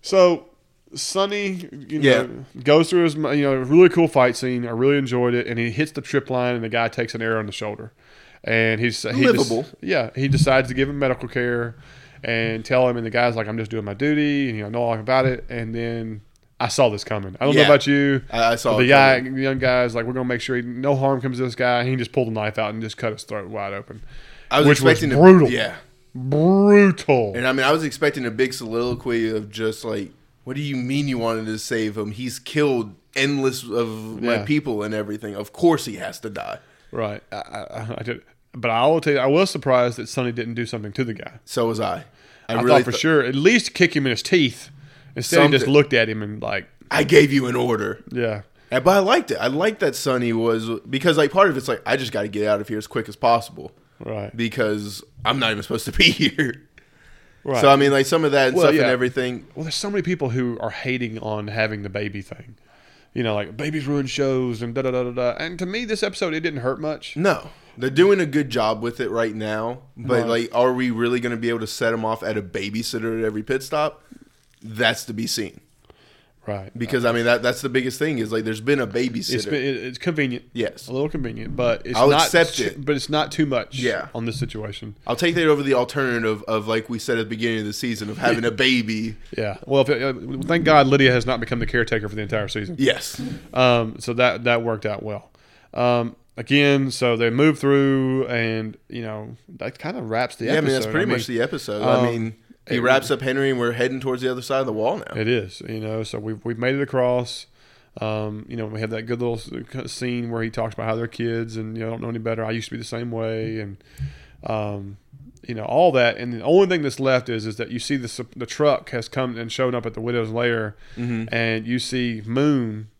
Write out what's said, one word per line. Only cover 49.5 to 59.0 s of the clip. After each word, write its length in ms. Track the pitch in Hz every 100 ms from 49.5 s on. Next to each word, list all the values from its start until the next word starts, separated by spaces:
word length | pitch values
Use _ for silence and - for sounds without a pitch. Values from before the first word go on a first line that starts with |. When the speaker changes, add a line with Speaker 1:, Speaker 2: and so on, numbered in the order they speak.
| 139 202 214
Speaker 2:
that 140 | 170 -
Sonny 360 | 143 127 120
was, 380 | 113 117 113 110 113 -
because, 280 | 135 170 156
like, 140 | 147
part 180 | 190 202
of 80 | 135
it's 100 | 131
like, 140 | 120 -
"I 120 | 131
just 160 | 127
gotta 140 | 110 107
get 180 | 104 107
out 140 | 104
of 60 | 104
here 80 | 110
as 100 | -
quick 220 | 120 110
as 60 | 104
possible." 540 | 120 117 - - - _ _ _
Speaker 1:
Right. 360 | - 107 101 113
Speaker 2:
Because 680 | 117 117 107 104 104 101 - -
I'm 160 | 117 131
not 120 | 113
even 120 | 104
supposed 220 | - 110 -
to 80 |
be 100 | -
<laughs> 80 | 170
here. 520 | - 143 - 139 - _ _ _ _ - - _ _ -
Speaker 1:
Right. 160 | 127
Speaker 2:
So, 80 | 139
I 80 | 139
mean, 140 | 143
like, 140 | 139 139
some 200 | 165 156
of 80 |
that 160 | 139 131
and 80 | 160
Speaker 1:
Well, 80 | 160
Speaker 2:
stuff 60 | 151
and 60 |
Speaker 1:
yeah. 60 | 120
Speaker 2:
everything. 540 | 127